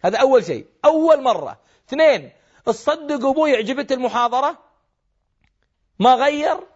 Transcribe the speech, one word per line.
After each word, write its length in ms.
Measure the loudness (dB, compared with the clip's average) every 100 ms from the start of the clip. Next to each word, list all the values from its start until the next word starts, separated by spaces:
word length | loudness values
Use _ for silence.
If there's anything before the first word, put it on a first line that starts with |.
هذا 160 | -2 2
أول 280 | 4 2 0
شيء، 200 | -10 -10 _ 0
أول 380 | 2 2 2
مرة. 360 | 2 -2 -6 -14 _ _ _
اثنين، 420 | 2 2 2 -4 _ _ _ -6
تصدق 600 | -4 -4 -4 -4 -4 -2
أبوي 300 | 0 0 0
عجبت 360 | -2 -6 -4
المحاضرة؟ 640 | -4 -2 -2 -2 -2 -4 -6 _ _ _ _ _ _ _ _ _ _ _ _ _ _
ما 160 | 2 2
غير؟ 420 | 0 -2 -4 -6 -10